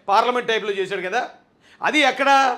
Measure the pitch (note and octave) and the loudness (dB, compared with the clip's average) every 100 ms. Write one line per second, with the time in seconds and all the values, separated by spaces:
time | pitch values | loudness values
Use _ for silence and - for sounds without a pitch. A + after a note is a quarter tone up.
0 | - G3+ A#3 B3 A3+ A3 G#3 F#3+ F#3 F#3+ | 0 2 2 -2 -2 -4 -4 -6 -6 -6
1 | F3+ A3+ - - _ _ _ _ E3+ C#4+ | -4 -4 -6 -12 _ _ _ _ 0 2
2 | C4+ C4 C4+ C4+ C4 | 2 2 2 4 2